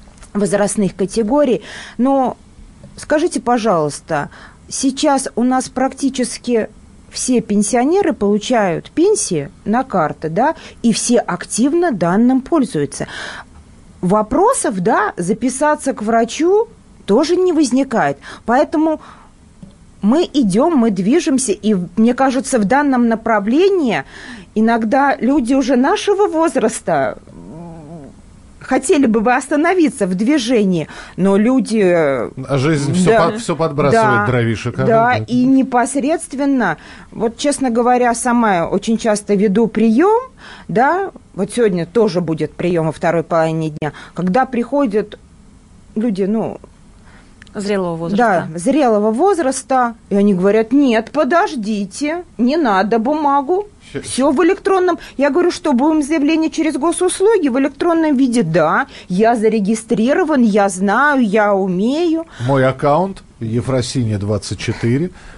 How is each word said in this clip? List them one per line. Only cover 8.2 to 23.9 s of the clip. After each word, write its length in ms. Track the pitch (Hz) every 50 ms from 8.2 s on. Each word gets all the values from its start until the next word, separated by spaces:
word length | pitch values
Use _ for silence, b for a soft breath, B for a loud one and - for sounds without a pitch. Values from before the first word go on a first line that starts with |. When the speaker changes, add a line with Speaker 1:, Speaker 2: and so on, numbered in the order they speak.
| 208 202 208 208 - - 254 226 202 185 160 156 - -
Speaker 1:
пенсии 580 | - 285 339 415 427 - - - 180 147 139 139 - - -
на 180 | 202 214 247 269
карты, 460 | - - 185 156 147 160 - - 156
да, 260 | 165 196 254 311 330 B B B B B
и 120 | - 233 -
все 260 | - - - 240 214
активно 720 | - - 175 175 - - - - 240 285 285 339 359 339
данным 500 | 247 170 175 170 180 208 240 247 262 262
пользуются. 680 | 254 - 339 311 247 - - 151 143 139 - - 143 B B B B B B B B - - - - - - - - - - -
Вопросов, 800 | - 175 202 214 208 - 262 302 392 466 539 - - 311 214 185
да, 320 | 175 214 269 359 415 - -
записаться 800 | - 175 170 214 - 240 262 262 - 302 302 302 294 - 269 247
к 80 | -
врачу 640 | 214 214 233 226 233 233 - - 311 349 392 427 453 - - - - - - - -
тоже 300 | - 196 254 320 294 359
не 180 | 359 370 359 320
возникает. 640 | 302 311 220 233 262 277 269 254 208 156 143 143 - B B B B B
Поэтому 540 | - 233 269 311 - - 302 311 320 311 302 B B B B B B B - - - - - - - - - - - - -
мы 280 | - 202 262 330 349 - -
идем, 420 | 294 247 190 175 220 285 349 330 254
мы 140 | 226 226
движемся, 600 | 190 175 180 202 277 349 - 311 269 247 - 208 190
и, 220 | - - 214 214 180 180 - -
мне 180 | - 220 240 254
кажется, 460 | 254 269 269 240 269 - - 269 233
в 60 | 202
данном 420 | 185 247 285 294 277 262 247 240 226
направлении 960 | 226 220 - 226 226 208 196 214 247 311 381 381 392 370 294 233